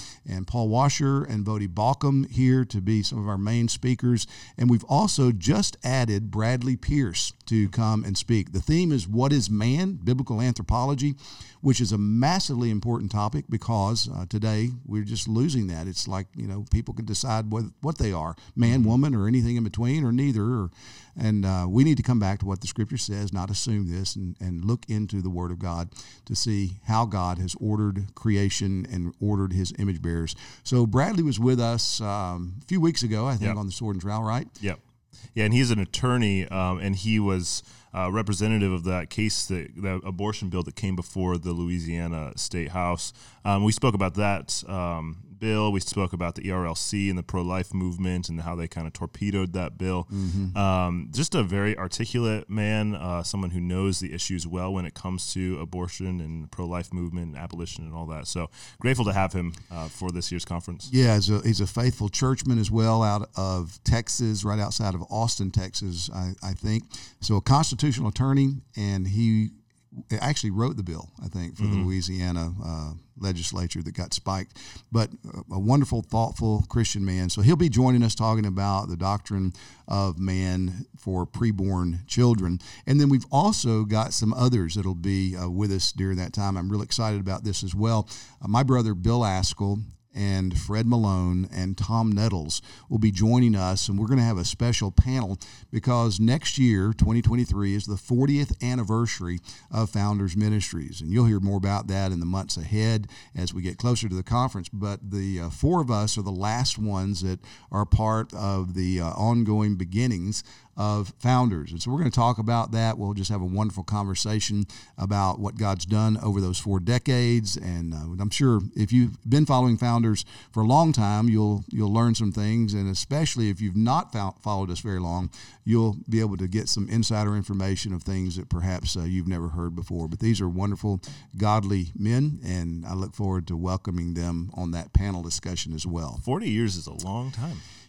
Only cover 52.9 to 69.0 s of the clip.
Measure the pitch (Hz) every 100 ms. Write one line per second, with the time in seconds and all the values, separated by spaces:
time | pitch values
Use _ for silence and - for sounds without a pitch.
52.9 | 98 85 87 85 98 92 87 87 90 98
53.9 | 90 92 90 - 92 82 90 92 95 87
54.9 | - 92 92 - 95 92 87 80 90 90
55.9 | - 95 90 78 80 76 - 87 87 87
56.9 | 90 87 87 85 69 87 85 82 - 80
57.9 | 82 80 78 - 90 80 - - - -
58.9 | 127 104 98 95 95 87 85 - 87 78
59.9 | - 92 87 87 90 - 85 87 85 -
60.9 | 127 123 107 92 104 117 101 98 - 123
61.9 | 120 104 - 131 131 131 117 101 113 113
62.9 | 113 107 104 92 - 95 92 85 - -
63.9 | 117 117 - 117 107 101 107 101 - 107
64.9 | 90 85 107 117 - 95 95 92 - 98
65.9 | 85 95 95 90 95 92 92 107 110 -
66.9 | - - - - 104 - 139 160 120 147
67.9 | 120 113 - 135 139 139 139 - - 101
68.9 | 95